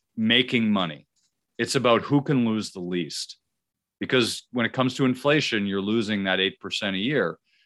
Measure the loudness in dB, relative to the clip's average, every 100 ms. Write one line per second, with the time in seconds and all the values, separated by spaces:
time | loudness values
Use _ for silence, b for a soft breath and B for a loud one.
0 | _ -2 2 4 4 2 2 2 0 -6
1 | _ _ _ _ _ -6 -2 2 4 2
2 | 4 0 2 2 2 0 -4 -8 -4 -4
3 | -4 -8 -12 -16 _ _ _ _ _ -10
4 | 0 0 0 -4 -8 -2 -2 0 -2 2
5 | 0 0 2 2 2 -2 -2 -2 0 0
6 | 0 -2 0 0 0 -2 -10 -6 -4 -4
7 | -2 0 -2 -4 _ _